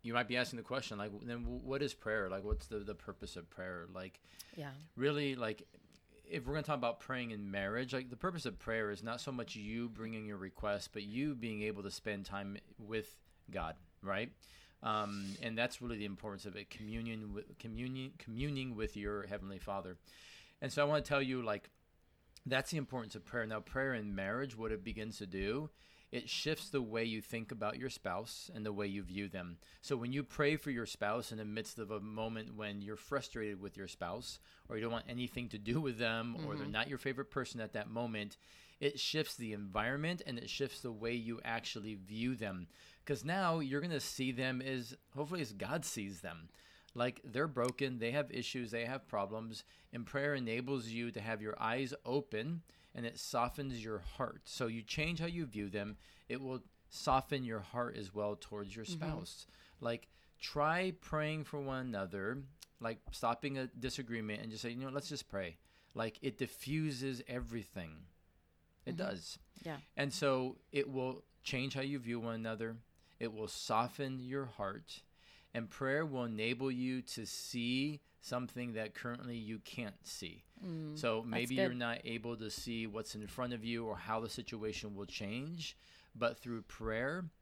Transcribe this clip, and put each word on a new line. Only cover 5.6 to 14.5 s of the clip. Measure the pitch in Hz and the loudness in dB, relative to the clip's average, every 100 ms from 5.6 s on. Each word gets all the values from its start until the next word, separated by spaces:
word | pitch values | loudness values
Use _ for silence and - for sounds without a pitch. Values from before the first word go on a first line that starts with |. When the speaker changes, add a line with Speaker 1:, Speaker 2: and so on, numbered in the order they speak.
| - - - - _ - - | -8 -20 -20 -20 _ -20 -6
Speaker 1:
if | 165 123 | -4 0
we're | |
gonna | 151 | 0
talk | 151 143 | 2 2
about | 120 117 | 2 0
praying | - 127 120 | -2 -2 0
in | 107 101 | -2 0
marriage, | 98 98 113 127 | 2 2 2 2
like, | 131 127 | 0 -2
the | 120 | -2
purpose | 185 175 135 | 0 0 -2
of | 92 | -2
prayer | - 113 104 | 0 2 2
is | 101 | 0
not | 110 120 | -2 -2
so | - | -2
much | 123 117 110 | -2 -4 -4
you | 104 113 120 | -2 0 -2
bringing | 107 113 113 107 | -2 -4 -4 -4
your | 101 | -4
request, | 95 - 104 101 - | -6 -2 2 2 0
but | 110 | -6
you | 104 113 151 131 | -2 0 0 0
being | 117 107 | -2 0
able | 107 101 | 0 0
to | 98 | -4
spend | - 110 101 98 | -4 -2 -2 -2
time | 101 98 101 - - | -2 -2 -6 -10 -14
with | 107 110 107 - - - - | -2 -2 -2 -12 -20 -20 -4
God, | 95 80 - - - | -2 -2 -4 -14 -8
right? | 95 98 117 - - | 0 2 0 -6 -20